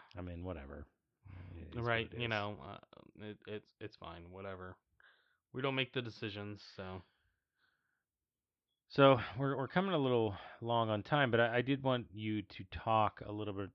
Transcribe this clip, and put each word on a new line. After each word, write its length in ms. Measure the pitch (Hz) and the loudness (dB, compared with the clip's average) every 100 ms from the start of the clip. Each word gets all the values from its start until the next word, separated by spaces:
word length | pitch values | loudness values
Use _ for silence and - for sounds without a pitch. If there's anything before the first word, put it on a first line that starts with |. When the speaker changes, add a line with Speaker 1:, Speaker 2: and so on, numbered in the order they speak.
| - 98 | -16 -12
Speaker 1:
I 40 | |
mean, 220 | 90 85 | -10 -8
whatever. 420 | 90 78 69 73 - _ _ _ - - - 85 | -8 -8 -10 -14 -16 _ _ _ -18 -16 -14 -14
It 120 | - 120 | -10 -4
is 0 | |
what 100 | 117 | 0
Speaker 2:
Right, 240 | 117 113 | 0 -2
Speaker 1:
it 20 | 120 | -4
Speaker 2:
you 100 | 117 | -2
Speaker 1:
is. 0 | |
Speaker 2:
know, 300 | 107 104 101 101 | -2 -2 -6 -12
uh, 100 | - - - - - | -14 -16 -20 -20 -16
it, 160 | 107 101 - | -14 -14 -12
it's, 280 | 104 - _ | -12 -12 _
it's 160 | 107 - | -16 -14
fine, 260 | 87 85 87 | -16 -14 -14
whatever. 440 | 92 98 92 92 90 _ _ - _ _ _ _ | -12 -12 -10 -12 -16 _ _ -20 _ _ _ _
We 80 | 131 | -4
don't 140 | 135 131 | -2 0
make 180 | 127 | -2
the 80 | 131 | -4
decisions, 600 | 117 - 110 101 104 101 - - | -6 -6 -8 -8 -10 -12 -14 -12
so. 280 | 95 92 - _ _ _ _ _ _ _ _ _ _ _ _ _ _ _ _ _ _ | -10 -10 -14 _ _ _ _ _ _ _ _ _ _ _ _ _ _ _ _ _ _
Speaker 1:
So 280 | - 139 127 104 120 | 6 8 8 4 -4
we're, 200 | 139 139 | -2 -2
we're 100 | 127 | -2
coming 260 | 180 196 | 0 2
a 40 | 165 | 2
little 380 | 135 123 110 92 - - | 4 4 2 0 -10 -8
long 280 | 117 117 110 | 0 2 4
on 140 | 104 | 2
time, 280 | - 147 131 | 2 2 4
but 80 | 113 | 6
I, 180 | 117 120 | 6 4
I 40 | |
did 220 | 123 139 | 2 2
want 220 | 135 123 92 | 2 0 -2
you 300 | 101 110 107 | -6 -2 -2
to 200 | 98 - 98 | -2 -10 -12
talk 500 | - - 110 104 - 104 | -6 4 6 4 2 -6
a 60 | |
little 220 | 104 104 | -6 -4
bit, 160 | 98 95 | -4 -6